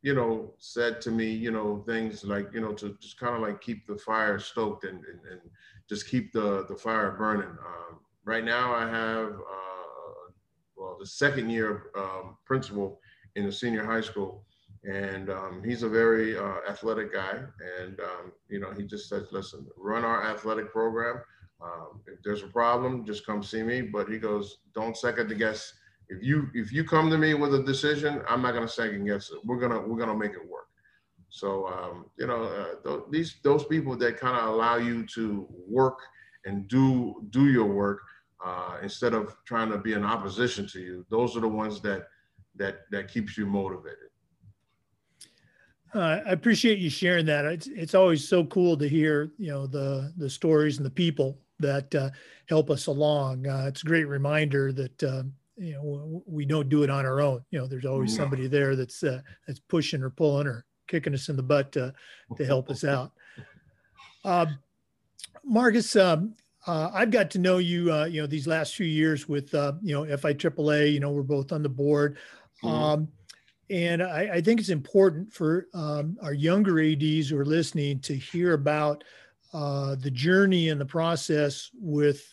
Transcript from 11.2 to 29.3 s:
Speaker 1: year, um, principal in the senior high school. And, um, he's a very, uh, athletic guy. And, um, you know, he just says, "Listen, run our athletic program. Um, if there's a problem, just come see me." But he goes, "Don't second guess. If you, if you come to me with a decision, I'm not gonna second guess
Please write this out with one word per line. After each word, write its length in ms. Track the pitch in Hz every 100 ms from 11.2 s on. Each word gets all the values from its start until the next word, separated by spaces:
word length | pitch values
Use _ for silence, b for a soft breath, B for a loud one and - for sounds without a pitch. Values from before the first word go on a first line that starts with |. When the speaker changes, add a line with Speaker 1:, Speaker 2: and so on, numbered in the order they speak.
| 143 135 113
Speaker 1:
year, 400 | 117 110 101 - 101
um, 400 | 95 95 90 -
principal 560 | _ 131 - 104 98 - b b b -
in 80 |
the 80 | 101
senior 320 | 98 120 110
high 160 | 107 113
school. 440 | 110 104 95 98 - b b -
And, 460 | 101 98 98 95 98
um, 320 | 95 95 92
he's 200 | 107 120
a 40 | 113
very, 480 | 110 113 110 110 104
uh, 200 | 98 95 98
athletic 440 | 104 110 110 107
guy. 280 | 107 95 110 131 - 90 90
And, 200 | 92 95
um, 320 | 92 90 90 - _
you 100 | 104
know, 140 | 98
he 120 | 101
just 240 | 101 104 -
says, 200 | 101 95
"Listen, 360 | 98 95 71 69 -
run 280 | 98 113
our 200 | 117 113
athletic 480 | 110 107 107 110 107
program. 480 | 113 113 113 117 123 - b 92 _
Um, 400 | 85 85 76 104 -
if 120 | 92
there's 180 | 104 104
a 60 | 98
problem, 560 | 117 117 123 127 127
just 200 | 107 101
come 180 | - 104
see 200 | 101 110
me." 200 | 113 123
But 260 | 110 104 104
he 100 | 110
goes, 400 | 110 104 101 - _
"Don't 220 | - 113 113
second 400 | 123 117 110 107
guess. 340 | 110 107 - - b b _
If 140 | 95
you, 260 | 117 151 139
if 180 | 120 107
you 120 | 135
come 260 | 160 160 160
to 80 | 160
me 160 | 156
with 200 | 151 143
a 80 | 139
decision, 600 | 135 135 147 147 147 143 -
I'm 140 | 120
not 120 | 127
gonna 120 | 117 113
second 380 | - 113 101
guess 260 | 101 101 -